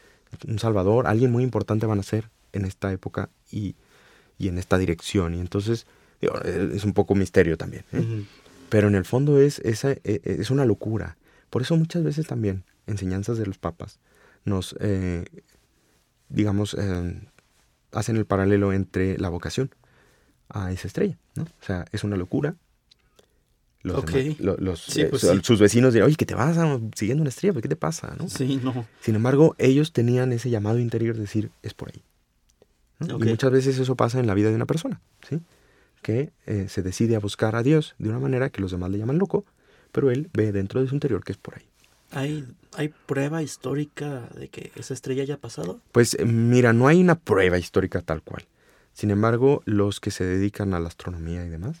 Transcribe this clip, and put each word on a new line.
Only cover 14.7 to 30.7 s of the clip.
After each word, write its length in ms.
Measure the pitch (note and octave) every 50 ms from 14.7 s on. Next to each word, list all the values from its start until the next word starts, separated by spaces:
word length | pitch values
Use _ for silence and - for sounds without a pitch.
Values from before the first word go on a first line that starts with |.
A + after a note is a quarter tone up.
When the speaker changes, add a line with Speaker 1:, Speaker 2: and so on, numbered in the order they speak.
| - -
Speaker 1:
eh, 420 | - G#2+ G2 F#2+ F#2 F2+ F2 E2+ F2+ - - - _ _ _ _ _ _ _ _ _ _ _ _ _ _ _ _ _ -
digamos, 440 | - - G#2+ G#2 G2 G2+ G#2 G2+ -
eh, 440 | - G2+ G2 F2+ F2 F2 F2 E2+ - G#2 - _ _ _ _ _ _ _ _ _ _ _ -
hacen 260 | - G#2 G2+ - A2+
el 80 | A2 G2+
paralelo 480 | - G2 F#2+ F#2+ G2 G#2 G2+ G2+ G2 F#2+
entre 440 | G2 F#2+ - - F#2+ F#2 F#2+ F#2 -
la 100 | F#2+ F2+
vocación 400 | E2+ F2+ - D2+ - - C3+ C3 _ _ _ _ _ _ _ _ _ _ _ _ _ _ _ -
a 220 | - G#2 F#2 F2+
esa 160 | F#2 F#2 -
estrella, 300 | - - - - G3+ - - _ _ -
¿no? 80 | - D#3+
O 220 | - _ _ -
sea, 200 | - F#2+ F2 - -
es 120 | - G#2 -
una 140 | G#2 G2+
locura. 380 | F#2+ F2+ - - D3 C#3+ D3 E3 _ _ _ _ _ _ _ _ _ _ _ _ _ _ _ _ _ _ _ _ _ _ _ _ _ -
Los 140 | F#2 F2 -
Speaker 2:
Ok. 120 | - D#2+
Speaker 1:
demás, 280 | E2+ C3 C3 D3+ D3+ -
lo-, 180 | - F#2+ F2
los, 240 | - F#2 F#2+ F2 -
Speaker 2:
Sí, 200 | - - - D3+
Speaker 1:
eh, 60 | D3+ -
Speaker 2:
pues 120 | C#3+ A#2+
Speaker 1:
su-, 120 | G#2+ F2 F#2
Speaker 2:
sí. 40 | G2 -
Speaker 1:
sus 160 | - A#2+ G2
vecinos 340 | G#2 G2+ G#2+ A#2+ B2+ C3 A2+
dirán, 140 | A2 F#2+
"Oye, 80 | C3+ D#3
¿qué 100 | - -
te 100 | - F#2
vas 220 | G2 A#2 D#3 E3+
a, 220 | E3+ E3+ D#3 C#3 A#2+ A2+ G#2+ -
siguiendo 260 | - A2 G2+ B2+ D#3
una 80 | D#3 C3+
estrella? 300 | - - - G3+ F#3 A#2+
¿Qué 60 | -
te 80 | C#3 D#3
pasa?", 400 | - - D#3+ D#3+ - - - -
¿no? 120 | - E3 -
Speaker 2:
Sí, 300 | - - C3 C3 C3+ C3+ B2
no. 220 | C3 A#2+ B2+ A2+ - _ -
Speaker 1:
Sin 140 | - A2+ A2
embargo, 400 | G#2 A2+ B2+ C#3 C#3 D#3+ D#3+ -
ellos 340 | - A2+ C3 C3+ C#3+ D#3 -
tenían 400 | - B2+ A#2 A#2+ B2 B2 B2+ B2+ A#2+
ese 160 | A#2 A#2 B2+
llamado 300 | A#2 G#2 G2+ G#2